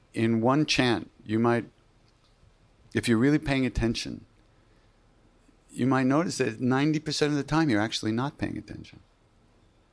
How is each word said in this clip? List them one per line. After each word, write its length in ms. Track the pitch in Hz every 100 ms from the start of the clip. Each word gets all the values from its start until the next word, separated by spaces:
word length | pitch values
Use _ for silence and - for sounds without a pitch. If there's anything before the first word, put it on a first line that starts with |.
| _
in 280 | - 113 113
one 240 | 117 143 151
chant, 440 | - 127 101 - - -
you 140 | 110
might, 260 | 117 120 - - _ _ _ _ _ _ _ _ _ _ _
if 140 | 110 110
you're 100 | 113
really 220 | 135 147
paying 260 | 135 135 127
attention, 600 | - 113 113 67 58 - _ _ _ _ _ _ _ _ _ _ _ _ _ _
you 160 | - 123
might 180 | 131 131
notice 320 | 143 180 -
that 220 | 123 110
ninety 400 | 127 131 147 156
percent 320 | 156 143 147
of 60 | 147
the 60 |
time 260 | 139 156 156
you're 120 | 107
actually 300 | 110 - 110
not 260 | 113 139 -
paying 200 | 95 -
attention. 420 | - - - - - _ _ _ _ _ _ _ _